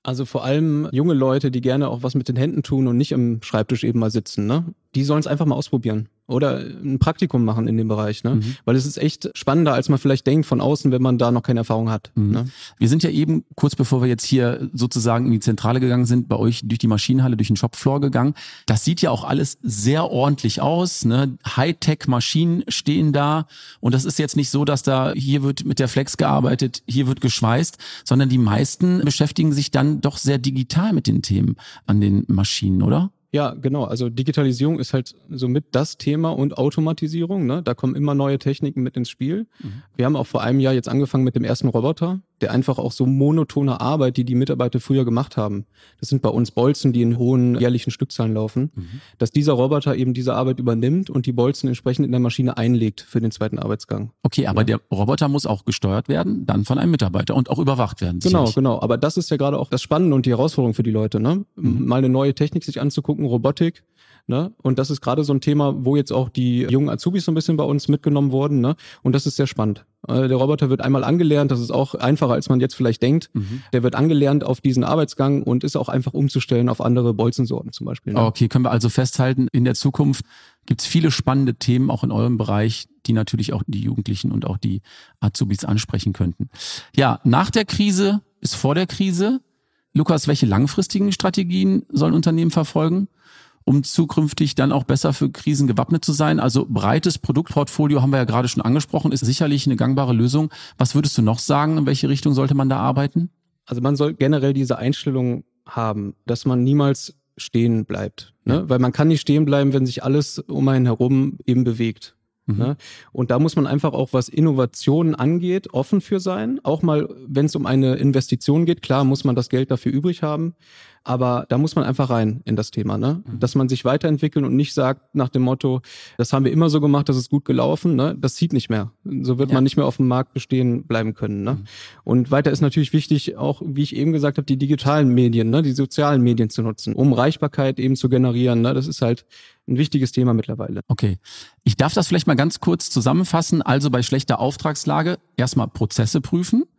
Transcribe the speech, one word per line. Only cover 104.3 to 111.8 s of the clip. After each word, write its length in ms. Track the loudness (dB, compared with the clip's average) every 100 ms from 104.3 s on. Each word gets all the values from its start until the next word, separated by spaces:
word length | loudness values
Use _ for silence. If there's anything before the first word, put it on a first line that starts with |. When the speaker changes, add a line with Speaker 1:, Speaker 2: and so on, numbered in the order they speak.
| 2 2
Speaker 1:
diese 260 | 0 -2 -2
Einstellung 680 | -2 -2 -2 -2 -2 -4 -10 _ -12
haben, 480 | -6 -4 -4 -8 -10 -6
dass 200 | -2 0
man 160 | 2
niemals 540 | 2 4 2 0 -6 _ _ _
stehen 480 | -4 0 2 0 -4
bleibt, 480 | -8 -8 -12 -20 _
ne? 100 | -2 -2
Speaker 2:
Ja. 140 | 0
Speaker 1:
Weil 100 | 2
man 120 | 2
kann 160 | 2 2
nicht 140 | 2
stehen 240 | 2 2 2
bleiben, 260 | 2 2
wenn 140 | 2 -2
sich 180 | -2
alles 360 | -2 -2 -2 -8
um 280 | -8 -2 2
einen 180 | 2 2
herum 500 | 2 2 2 0 -4 0
eben 180 | 0
bewegt. 520 | 0 0